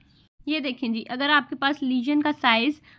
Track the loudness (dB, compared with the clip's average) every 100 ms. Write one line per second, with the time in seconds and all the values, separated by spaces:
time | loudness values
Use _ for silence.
0 | _ _ _ _ -6 -4 -4 -6 -4 -4
1 | -6 -4 0 2 0 -2 -2 -2 -2 0
2 | 2 2 0 0 2 4 2 -2 -10